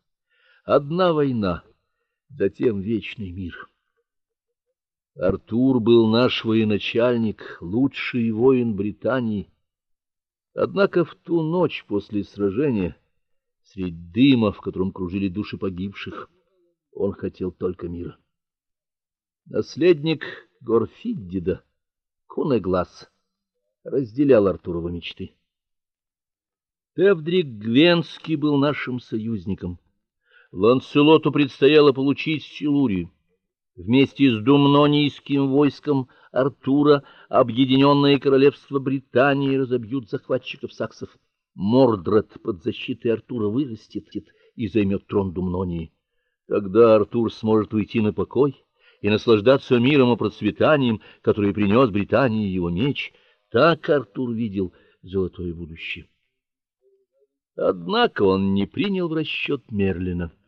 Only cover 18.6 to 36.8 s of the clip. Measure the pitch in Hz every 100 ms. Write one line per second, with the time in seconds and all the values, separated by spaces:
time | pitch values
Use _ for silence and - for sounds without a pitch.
18.6 | _ _ _ _ _ _ _ _ - -
19.6 | - 127 170 156 160 147 - - - _
20.6 | 120 113 113 - 233 190 90 95 85 85
21.6 | _ _ _ _ _ _ - - 165 117
22.6 | 92 90 85 - - _ _ _ _ _
23.6 | _ _ - 127 117 120 143 117 98 82
24.6 | 92 85 85 87 - - 92 _ _ _
25.6 | _ _ _ _ _ _ _ _ _ _
26.6 | _ _ _ 147 190 175 151 185 147 107
27.6 | 110 120 175 170 165 - - 156 147 143
28.6 | 143 139 135 123 - 113 113 110 85 92
29.6 | 90 90 _ _ _ _ _ _ _ -
30.6 | 104 131 - 147 147 156 151 143 139 -
31.6 | 135 151 147 127 139 131 156 151 - -
32.6 | 151 143 127 92 85 _ _ _ _ _
33.6 | _ - 90 131 135 - 139 110 107 143
34.6 | 143 143 147 147 143 - - 143 139 135
35.6 | 143 - 147 135 127 _ _ - 135 -
36.6 | 135 143